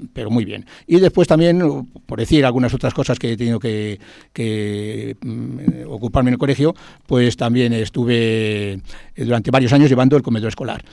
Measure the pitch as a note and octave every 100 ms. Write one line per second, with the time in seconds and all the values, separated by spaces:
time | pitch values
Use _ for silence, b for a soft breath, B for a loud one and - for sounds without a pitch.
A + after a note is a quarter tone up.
0 | - - A2 A#2 G2+ G2+ B B - F3
1 | F#3 - F3 D#3+ E3+ F3 D#3+ C#3+ B2 -
2 | - A#2 A#2 D3+ C3 B2 B2 B2+ B2 -
3 | C3+ B2 A#2 A2+ A#2+ A2+ A#2 G#2+ G#2+ G2+
4 | B B B - A2+ G#2+ G#2 G#2 G#2 A2
5 | A2+ A2 B2 A#2 B2 B2+ A#2+ B2+ A#2 A2
6 | A2+ C#3 B2+ B2 C#3 C3+ D3+ B B B
7 | - B2+ A#2+ - A#2+ B2 A#2+ A2+ G#2+ -
8 | A#2+ A#2+ A2+ A2 G#2+ G#2 G2+ G2 B B
9 | B - A2+ A#2+ A#2 C3 A#2+ C#3+ D3 B2+
10 | C3 C#3+ B2 A2+ A2 - A2 G#2+ b